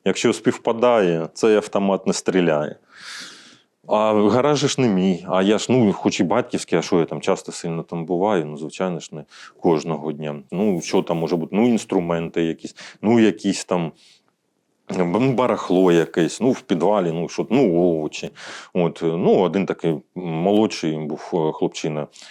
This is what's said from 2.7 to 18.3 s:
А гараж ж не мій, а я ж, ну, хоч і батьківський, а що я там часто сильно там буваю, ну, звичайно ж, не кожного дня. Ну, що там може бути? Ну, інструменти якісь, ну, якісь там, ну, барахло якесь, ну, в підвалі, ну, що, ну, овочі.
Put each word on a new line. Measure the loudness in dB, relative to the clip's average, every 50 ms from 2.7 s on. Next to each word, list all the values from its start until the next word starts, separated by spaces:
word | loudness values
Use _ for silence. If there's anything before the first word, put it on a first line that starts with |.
| -8 -14 _ _ _ -20 -20 -18 -16 -16 -16 -18 -20 -20 -20 -20 -20 _ _ _ _ _ _ -2
А | 0 2 2 4 4 4 4 4
гараж | 4 4 4 4 2 2
ж | 2 0 0 2
не | 2 2
мій, | 4 4 4 2 2 0 -2 -2
а | 0 2 4
я | 4 2 2
ж, | 2 2
ну, | 2 4 4 4 2
хоч | 2 0 -2 0 0
і | 0
батьківський, | 0 0 0 -2 -2 -6 -8 -6 -2 -2 -2
а | 0
що | 2 2 2
я | 2
там | 0 -2 -6
часто | -2 -2 -2 -2 -2 -12 -14
сильно | -10 -8 -6 -6 -6 -8
там | -8 -8 -8 -6
буваю, | -4 -2 -2 0 0 0 0 -2
ну, | -4 -8
звичайно | -10 -12 -12 -8 -6 -6 -4 -4 -6
ж, | -10 -12 -16
не | -16 -16 _ -20 -20 -20 -20 _ _
кожного | 0 2 2 2 0 -4 -6 -6 -6 -8 -8
дня. | -6 -8 -10 -10 -10 -12 _
Ну, | -6 -2 -2 0 -2 -2
що | -4 -2 -2 -2 -2
там | 0 -4
може | -4 -2 -2 -2
бути? | -4 -4 -4 -2
Ну, | 0 2 2
інструменти | 2 0 -2 -2 -2 -2 0 0 -2 -4 -4 -4 -4 -2 -2
якісь, | -2 -2 -6 -10 -18 -18 -16 -20 -20 -20 _ 0
ну, | 2 4 6
якісь | 6 4 2 0 -2 -4 -4 -4 -4
там, | -4 -4 -4 -4 -6 -8 _ _ _ _ _ _ _ _ _ _ _ _ _ _ _ _ _ _ _ -4 -4
ну, | -2 0 0 0 0 0 2
барахло | 0 0 0 0 -2 -2 0 2 4 4 6 4
якесь, | 4 2 2 0 0 0 0 -2 -2
ну, | 0 0
в | 0 0
підвалі, | -2 _ -2 0 2 2 2 2 0 -2 -2
ну, | -4 -6 -6
що, | -6 -8 -6 -2
ну, | 2 2 2 4 4 2 2
овочі. | 2 2 0 -4 -6 -8 -10 -12 -12